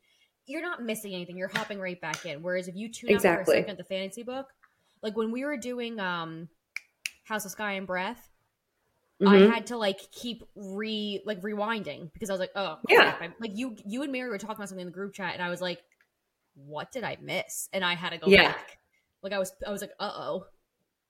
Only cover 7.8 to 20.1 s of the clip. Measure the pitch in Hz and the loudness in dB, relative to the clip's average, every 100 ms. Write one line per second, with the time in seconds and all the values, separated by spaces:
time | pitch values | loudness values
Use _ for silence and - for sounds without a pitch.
7.8 | 190 185 190 240 - _ _ _ _ _ | -4 -4 -4 -6 -16 _ _ _ _ _
8.8 | _ _ _ - 196 196 202 233 220 240 | _ _ _ 4 10 12 12 8 -2 -2
9.8 | 202 196 - - 240 226 - - 196 196 | 0 -2 -6 -12 -10 -10 -14 -16 -10 -8
10.8 | 220 214 208 196 208 202 208 208 208 226 | -4 -4 -4 -4 -6 -6 -4 -2 -2 -2
11.8 | 170 135 170 - 202 190 185 202 185 156 | -4 -10 -12 -8 -4 -2 -2 -2 -4 -2
12.8 | - - 165 - 170 - 226 196 262 214 | 6 8 8 2 -6 -8 -8 -4 -6 -8
13.8 | 202 240 294 254 254 196 214 214 202 190 | -8 -4 -4 -4 -4 -6 -6 -8 -10 -10
14.8 | 180 180 202 196 180 - 175 175 180 175 | -10 -8 -10 -6 -6 -4 -4 -2 -4 -4
15.8 | - _ _ _ _ _ _ 143 143 147 | -10 _ _ _ _ _ _ -20 -12 -10
16.8 | 180 262 180 135 143 175 - - - 196 | -8 -6 -6 -6 -4 -4 -4 -8 -6 -2
17.8 | 180 175 175 165 - 196 151 - - - | 0 0 -4 0 8 8 8 2 -10 -20
18.8 | _ _ _ _ 190 202 190 - - 202 | _ _ _ _ -6 -4 -4 -6 -8 -6
19.8 | 196 - 202 | -8 -8 -8